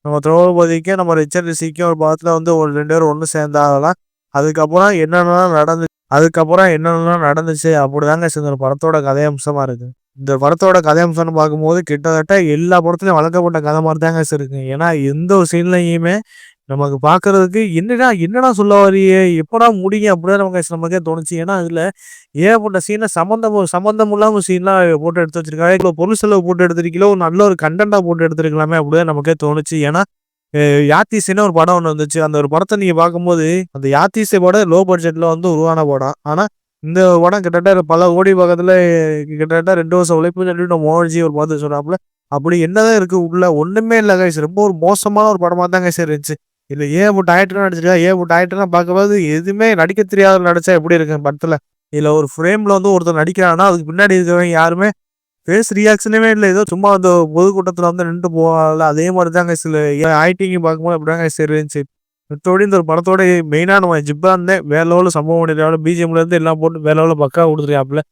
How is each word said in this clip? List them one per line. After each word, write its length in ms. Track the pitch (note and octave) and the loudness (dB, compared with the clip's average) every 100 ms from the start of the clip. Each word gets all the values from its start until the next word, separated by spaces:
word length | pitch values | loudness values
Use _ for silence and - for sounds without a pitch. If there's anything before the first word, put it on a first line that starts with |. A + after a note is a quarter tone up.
நம்ம 180 | D3 D3 | -6 -4
திரௌபதிக்கும் 800 | D3 E3 F3+ F3 E3+ E3 E3 F#3+ | 0 4 4 4 2 0 -2 -4
நம்ம 160 | F3 | 0
ரிச்சர்ட் 340 | E3 D3+ F3+ E3+ | 0 0 -4 -6
ரிஷிக்கும் 380 | E3 E3 D#3 F3 | -6 -8 -4 -4
ஒரு 100 | D#3+ | 0
பக்கத்துல 340 | D#3 D#3+ E3+ | -2 -2 -2
வந்து 180 | E3 D#3+ E3 | -2 0 0
ஒரு 140 | D#3 | 0
ரெண்டு 200 | C#3+ D3+ | -2 -2
பேரும் 160 | D#3+ D#3+ | 0 0
ஒண்ணு 160 | D3+ D#3+ | -2 -4
சேர்ந்தாங்களாம். 640 | D#3+ D3+ D3 D3 C#3 D3+ F3+ _ _ _ | -4 -2 0 2 2 0 -4 _ _ _
அதுக்கப்புறம் 580 | C#3+ D3 D#3 D#3 E3+ G3+ | -2 -2 0 0 2 2
என்னென்னலாம் 640 | G3 D#3 F3 F3 F3 F#3 | 2 0 0 2 2 2
நடந்து-, 360 | D#3+ D3+ E3 E3 _ _ | 2 0 0 -4 _ _
அதுக்கப்புறம் 600 | C#3 E3 E3 D#3+ F3+ F#3+ | 2 2 2 0 4 4
என்னென்னலாம் 580 | D#3 E3 E3+ E3 F3 | 2 0 -2 0 0
நடந்துச்சு 460 | D3+ D3 E3 D#3 E3 D#3 | 0 -2 -2 -4 0 0
அப்படிதாங்க 520 | C#3 C#3+ D3 D#3+ E3+ | 0 0 0 0 -2
இந்த 180 | D#3 D3 | -4 -6
ஒரு 120 | C3+ | -4
படத்தோட 360 | C3 C#3 D#3+ D#3+ | -4 -2 -2 -2
கதை 220 | C#3 C3+ | 0 0
அம்சமா 380 | D3 C#3+ D3+ D3 | 0 -2 -6 -4
இருக்கு. 260 | C3+ A#2+ B2 B2+ _ _ | -4 -6 -12 -20 _ _
இந்த 140 | C3+ C3+ | -4 0
படத்தோட 400 | C#3+ E3 F#3+ F#3 | 0 2 4 4
கதை 200 | D#3 D#3 | 4 2
அம்சம்னு 320 | F3 D#3+ E3 | 2 0 -2
பார்க்கும்போது 460 | D#3+ D#3 D3+ D#3 E3+ | 0 0 0 -2 -2
கிட்டத்தட்ட 520 | E3+ D3 D3+ D#3+ D#3 G3 | -2 -4 -2 -2 2 0
எல்லா 320 | E3+ D3 F3 F3+ | 2 0 2 2
படத்துலயும் 400 | E3 F3 G3 E3 | 2 -2 0 0
வளர்க்கப்பட்ட 400 | D#3 F3 F3 E3 | 0 0 0 -2
கதை 200 | D3+ D#3 | -2 -2
மாதிரி 200 | D#3+ D#3+ | -2 0
தாங்க 220 | D#3+ E3 D#3 | -2 -2 -2
இருக்கு. 300 | D3+ C3+ C3+ C3 | -4 -6 -10 -8
ஏன்னா 200 | C3+ E3+ D#3+ | -4 -2 0
எந்த 260 | C#3 C#3+ F3 | -2 -4 0
ஒரு 120 | G3 E3+ | 2 2
சீன்லயுமே 680 | E3+ F3 F3+ F3 E3+ E3 G3 A3 - - _ _ | 0 0 0 0 -2 -2 -4 -6 -20 -20 _ _
நமக்கு 280 | C3+ C#3+ C#3 | -4 -4 -2
பார்க்கறதுக்கு 600 | D3 F3+ G3+ G3 F#3 G3 A3 | 2 2 4 2 2 0 -2
"என்னடா, 340 | D#3+ G3 A#3+ B3+ G#3 | -2 -2 0 0 0
என்னடா 300 | E3 A3+ B3+ | -2 0 0
சொல்ல 220 | G#3 G3+ G3+ | 2 4 6
வரியே, 420 | G3 G3 F#3+ F#3+ F#3 E3 | 6 4 4 4 2 0
எப்படா 300 | D#3 A3+ A#3 | -2 2 2
முடியும்?" 400 | G#3+ F#3 G#3+ G#3 | 2 -2 -2 0
அப்படிதான் 300 | F3+ E3+ G3 | 0 0 0
நமக்கு, 200 | G3 F3+ E3 | 0 -4 -6
நமக்கே 300 | E3+ E3 F#3 | -6 -4 -4
தோணுச்சு. 360 | E3 D#3+ D#3 E3+ | -4 -8 -6 -8
ஏன்னா 180 | E3+ G3 | -4 -4
அதுல 260 | E3+ E3 F3 - - - _ | -4 -4 -4 -6 -20 -20 _
ஏகப்பட்ட 440 | C#3+ F3+ A3+ G#3 F#3+ | -2 0 2 0 -6
சீனை 280 | - G#3 G#3+ | -4 -6 -6
சம்மந்தம், 500 | - E3+ A3 A3+ G#3 | -4 -4 -2 -2 -2
சம்மந்தம் 480 | F3+ F3+ G3 G#3+ G#3+ | -2 -2 -2 0 0
இல்லாம 280 | G#3 G#3+ G#3+ | 2 0 0
சீன்லாம் 500 | F#3 F3+ F#3 F#3+ F3+ D#3+ | -2 -2 0 2 2 2
போட்டு 240 | D#3+ E3+ | -2 -2
எடுத்து 200 | E3 E3+ | -4 -4
வச்சிருக்காங்க. 360 | D#3 D#3 E3+ F#3 | -10 -2 0 2
இவ்வளவு 180 | F3+ | 0
பொருள் 260 | D#3 F3+ A3 | -2 -2 0
செலவு 220 | G#3+ G3+ | 2 0
போட்டு 200 | F3 F3+ | 0 0
எடுத்திருக்கீங்களோ, 440 | F3+ E3+ E3+ E3+ G3+ | 0 0 -4 0 2
ஒரு 120 | G3 | 2
நல்ல 200 | E3+ F3 | 0 2
ஒரு 120 | G#3 F3+ | 2 2
கண்டென்ட்டா 420 | D#3 E3 G#3 G#3 | -2 -2 0 0
போட்டு 260 | F3 E3+ E3 | 0 -2 -2
எடுத்திருக்கலாமே 520 | D#3 D#3+ D3+ D#3 E3 | 0 -2 -2 0 0
அப்படிதான் 320 | D3 D#3+ E3+ | 0 0 0
நமக்கே 220 | D3 C#3+ D#3+ | -2 -2 -2
தோணுச்சு. 380 | D3+ D3+ D3+ D#3+ | -2 -4 -4 -4
ஏன்னா, 220 | C#3+ D#3 G3 _ _ _ _ | -2 -2 -4 _ _ _ _
அஹ், 280 | D3+ D3 C#3+ C#3+ | 0 2 4 2
யாத்திசைன்னு 540 | D3+ G#3+ A3 - F#3+ | 2 0 -2 -2 0
ஒரு 100 | G#3 | 2
படம் 260 | E3 E3 F3+ | 2 2 2
ஒண்ணு 140 | E3 | 0
வந்துச்சு. 280 | D3+ D3+ D#3+ | -4 -4 -2
அந்த 160 | D#3 D3+ | -2 0
ஒரு 100 | C#3+ | 0
படத்தை 280 | D#3 G3 G#3+ | -2 -2 -2
நீங்க 160 | F#3+ | 0
பார்க்கும்போது 520 | E3 E3+ E3+ F3 E3+ D#3 F3 F#3 | 2 2 0 -2 0 0 -2 -6
அந்த 140 | C#3 C3+ | -6 -2
யாத்திசை 500 | C#3 F#3+ A3+ G#3+ G3 | 2 0 0 -2 2
படம் 320 | F3+ G3 G3 | 2 2 4
லோ 100 | E3 F#3+ | 2 2
பட்ஜெட்ல 400 | F3+ E3 D#3+ E3 | 0 -2 -2 -2
வந்து 200 | D#3+ F3+ | -2 -2
உருவான 340 | D#3 E3 D#3+ | 0 0 0
படம். 320 | D3+ C#3 C3 A#2+ | 0 -2 -4 -8
ஆனா 220 | D3 D#3 G#3 _ _ _ | -6 -4 -4 _ _ _
இந்த 180 | D3+ E3+ F#3 F3 | -6 2 4 4
படம் 240 | E3+ G#3 | 4 2
கிட்டத்தட்ட 400 | F3+ E3+ F3+ F#3 D#3 | -2 0 2 2 2
பல 160 | E3 F3+ | 2 2
கோடி 240 | E3+ F#3+ | 2 2
பக்கத்துல 380 | F#3+ F3 F3 F3+ F#3 F3 E3+ D#3+ D#3 D3 | 4 2 2 2 4 4 2 0 -4 -8
கிட்டத்தட்ட 460 | D3+ D#3 E3 E3 | -6 -2 -2 0
ரெண்டு 220 | F#3 D#3+ F3+ | 0 0 0
வருஷம் 220 | E3+ E3 | 2 0
உழைப்புன்னு 300 | E3 F3+ F#3 | 0 -2 -4
சொல்லிட்டு 260 | F3 F3+ | -4 -2
நம்ம 120 | E3+ D3+ | -2 0
மோகன்ஜி 360 | D#3+ E3+ E3 | 0 0 0
ஒரு 100 | E3 | -2
படத்தை 240 | D3 D#3 D#3 | -2 -4 -4
சொல்றாப்புல. 380 | D3 D3 D3 F#3 _ _ _ | -4 -6 -6 -8 _ _ _
அப்படி 240 | C#3+ D3 F3 | -6 -2 -2
என்னதான் 360 | E3 G3 A3 A3+ | 0 2 2 2
இருக்கு 220 | F#3 F#3 | 0 -2
உள்ள? 200 | E3+ F3 F3+ | -2 0 0
ஒண்ணுமே 420 | D3+ D#3 G3+ A3+ A3+ | 0 0 -2 0 0
இல்ல 180 | G#3+ F#3 | 2 2
கைஸ். 220 | F#3 D#3 | 0 -2
ரொம்ப 200 | D3+ F#3 | -6 -2
ஒரு 120 | G#3 F3 | -2 0
மோசமான 480 | E3 G3+ G#3+ G#3 G#3+ | 0 0 0 0 2
ஒரு 120 | G3 | 2
படமா 260 | F3 F3 F3+ | -2 -2 -2
தான் 140 | F#3 | 0
கைஸ் 180 | F3+ E3+ | -2 -4
இருந்துச்சு. 360 | E3 D3+ D3 D3+ _ _ _ | -4 -4 -6 -12 _ _ _
இதுல 160 | C#3 C#3+ | -8 -4
ஏகப்பட்ட 400 | D#3 G3+ G3 F3+ | 0 2 2 2
ஆக்டர் 280 | F3 F#3+ F#3 | 2 2 0
நடிச்சிருக்கா, 340 | G3 E3+ E3 F3+ | -4 -2 0 2
ஏகப்பட்ட 340 | E3+ F#3 F3 | 2 0 0
ஆக்டர்லாம் 380 | E3+ F3+ F#3 F#3+ | 0 0 -2 -2
பார்க்கும்போது 420 | F3 F3 F3+ G3+ G#3 D#3+ | -2 0 0 2 0 0
எதுவுமே 400 | D#3 F3 G3 A3+ | -2 -4 -2 0
நடிக்க 260 | G3+ E3 G3 | 2 0 0
தெரியாத 400 | G3 G3 G3 F#3+ | -2 4 4 4
நடிச்சா 280 | F3+ E3+ E3 | 2 0 2
எப்படி 220 | D#3+ D#3 | 0 2
இருக்கு 220 | E3+ D#3 D3+ | 0 0 -2
படத்துல? 380 | C#3+ D3 E3 D3+ _ _ _ | -4 -4 -4 -4 _ _ _
இதுல 160 | D3 D3+ | -4 0
ஒரு 140 | D3+ D3 | 0 0
ஃப்ரேம்ல 460 | - E3 G#3+ G#3 | -2 -2 0 0
வந்து 180 | G3 F#3+ | 0 2
ஒருத்தர் 300 | F#3 E3+ D#3+ | 0 0 -2
நடிக்கிறான்னா 460 | D#3+ F#3+ F3+ E3 G3 | -2 0 0 2 0
அதுக்கு 200 | F3 D3+ | 0 -2
பின்னாடி 280 | E3+ G3+ | 0 2
இருக்கிறவங்க 360 | F#3 F3 F3 F3 | 2 2 0 0
யாருமே 380 | E3 E3 E3+ G3+ G3+ _ _ _ _ - | 2 0 0 -2 -4 _ _ _ _ -2
ஃபேஸ் 220 | F#3 A3+ | 0 0
ரியாக்ஷனுமே 560 | G3 G#3+ G#3+ A3 A3 A3+ | 2 2 2 0 2 2
இல்ல. 160 | G#3+ G3+ | 2 2
ஏதோ 160 | F#3 G#3 | 2 0
சும்மா 200 | F3 G3+ | 0 2
அந்த 180 | G3 F#3 F3 D#3+ | 2 4 2 2
பொதுக்கூட்டத்துல 580 | D#3 F#3 G3 F#3 F3 F3 | 2 2 2 -4 -2 -2
வந்து 180 | F3 | -2
நின்னுட்டு 260 | E3+ F3 F3 | -4 -4 -4
போவாங்கல்ல, 540 | E3 E3 D#3+ D#3 D#3 D#3+ | 0 0 2 0 0 0
அதே 200 | D3+ E3+ | 0 -2
மாதிரி 200 | F#3 E3+ | 0 0
தான் 140 | E3 F3 | 0 -2
கைஸ் 160 | E3 | -4
இதுல 460 | D#3+ D#3 D3+ C#3+ D#3+ | -2 -2 -2 0 0
ஆக்டிங் 420 | D#3 D#3+ F#3 F#3+ F3+ | 2 2 0 -2 -2
பார்க்கும்போது 360 | E3 D#3+ E3 E3 | -2 -2 -4 -4
அப்படிதான் 260 | D3+ E3 | -2 -2
கைஸ் 180 | E3 - | -4 -2
இருந்துச்சு. 420 | D3+ D3+ D3+ D3+ C#3 _ _ _ _ | -2 -2 -4 -8 -10 _ _ _ _
மத்தபடி 320 | D3 - F#3 | -8 0 2
இந்த 140 | G3+ F#3+ | 2 2
ஒரு 100 | D#3+ | 2
படத்தோட 340 | D#3+ F3 F#3+ F#3 F3+ D#3+ | -2 0 2 2 2 0
மெயினா 280 | D3+ F3 G3 | -2 2 2
நம்ம 200 | F#3 D#3+ | 2 -2
ஜிப்ரான் 440 | D3 D3 F3+ F#3 | -2 -2 0 0
தான் 200 | F3 F#3+ | 0 -2
வேற 180 | D3 D3 | 0 0
லெவல்ல 240 | E3 F3 F3+ | 2 2 2
சம்பவம் 320 | E3 D3+ E3 | 0 -2 0
பண்ணிருக்காரு. 360 | E3 D#3 D#3 D#3+ | 0 0 0 0
பி 160 | D#3 | -2
ஜி 80 | E3+ | -2
எம்ல 180 | E3+ E3 | -2 0
இருந்து 160 | E3 F3 | 0 0
எல்லாம் 220 | D#3+ D#3+ | -2 -2
போட்டு 200 | D#3+ E3 | -2 -2
வேற 140 | D3+ D#3 | -2 0
லெவல்ல 200 | E3 D#3 | 0 0
பக்காவா 280 | C#3+ E3+ E3 | -2 0 0
கொடுத்துருக்காப்புல. 540 | D#3 D3 D3 C3+ D3 D3+ | 0 -2 -2 -2 -6 -6